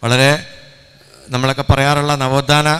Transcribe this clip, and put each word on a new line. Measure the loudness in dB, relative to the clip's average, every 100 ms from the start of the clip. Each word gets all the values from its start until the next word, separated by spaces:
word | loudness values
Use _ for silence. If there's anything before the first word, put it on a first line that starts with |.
വളരെ | 0 2 2 2 -4 -20 -20 -20 -20 _ _ -20 -8
നമ്മളൊക്കെ | -4 -2 -4 -2
പറയാറുള്ള | 0 2 0 0 -2
നവോത്ഥാന | 0 -2 0 0 2 -2